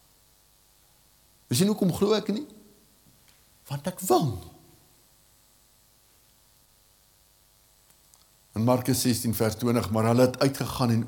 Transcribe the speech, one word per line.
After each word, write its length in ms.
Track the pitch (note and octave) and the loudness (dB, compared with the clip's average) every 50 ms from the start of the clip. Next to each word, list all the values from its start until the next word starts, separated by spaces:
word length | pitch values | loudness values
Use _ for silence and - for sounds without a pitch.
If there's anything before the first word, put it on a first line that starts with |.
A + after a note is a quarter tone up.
| _ _ _ _ _ _ _ _ _ _ _ _ _ _ _ _ _ _ _ _ _ _ _ _ _ _ _ _ _ - B2+ | _ _ _ _ _ _ _ _ _ _ _ _ _ _ _ _ _ _ _ _ _ _ _ _ _ _ _ _ _ -4 0
Is 80 | B2 | 2
jy 60 | F#3 G3+ | 2 2
hoekom 240 | G#3+ - G#3 F#3 D3+ | 2 2 0 0 0
glo 220 | - G3 G3+ G#3+ G#3 | 2 2 2 2 0
ek 140 | F3+ - G3 | 0 -2 -4
nie? 140 | A3+ D4+ - - - - - - _ _ _ _ _ _ - - _ _ _ _ _ _ _ _ _ _ - | -6 -6 -12 -16 -20 -20 -20 -20 _ _ _ _ _ _ -20 -20 _ _ _ _ _ _ _ _ _ _ -10
Want 160 | C#3 C#3+ - F#3 | -10 -8 -8 -8
ek 120 | F3+ - F#3 F#3 | -8 -6 -2 2
wil 160 | F4+ F4+ G#3+ B2+ | 2 2 2 0
nie. 240 | G2+ F2 - - - - - - - _ _ _ _ _ _ _ _ _ _ _ _ _ _ _ _ _ _ _ _ _ _ _ _ _ _ _ _ _ _ _ _ _ _ _ _ _ _ _ _ _ _ _ _ _ _ _ _ _ _ _ _ _ _ _ _ _ _ _ _ _ _ _ _ _ _ _ _ - _ _ _ _ _ _ - G#2+ | -4 -6 -10 -16 -20 -20 -20 -20 -20 _ _ _ _ _ _ _ _ _ _ _ _ _ _ _ _ _ _ _ _ _ _ _ _ _ _ _ _ _ _ _ _ _ _ _ _ _ _ _ _ _ _ _ _ _ _ _ _ _ _ _ _ _ _ _ _ _ _ _ _ _ _ _ _ _ _ _ _ -20 _ _ _ _ _ _ -4 0
In 80 | A2+ | 2
Markus 380 | A#2+ B2 A#2+ A#2 - B2+ - - | 2 2 2 2 0 -2 0 0
sestien 300 | B2+ A#2+ A#2 - A#2+ G#2+ - | 0 0 0 -2 -2 -2 0
vers 200 | A2+ G#2+ G#2 - | 0 -2 -2 -2
twintig, 300 | - A#2+ A#2 A#2+ G2 F#2 G#2+ | -2 0 0 0 0 -2 0
"Maar 160 | A2 A2 A2+ | 0 2 2
hulle 160 | A#2 A#2+ B2+ | 4 4 4
het 140 | B2+ B2+ - | 4 2 2
uitgegaan 540 | C#3+ C#3 C#3 - C3+ A#2 - - C3+ A#2+ A2+ | -2 -2 -2 -2 -6 -6 -4 -2 0 2 2
en 100 | A2+ A#2+ | 0 0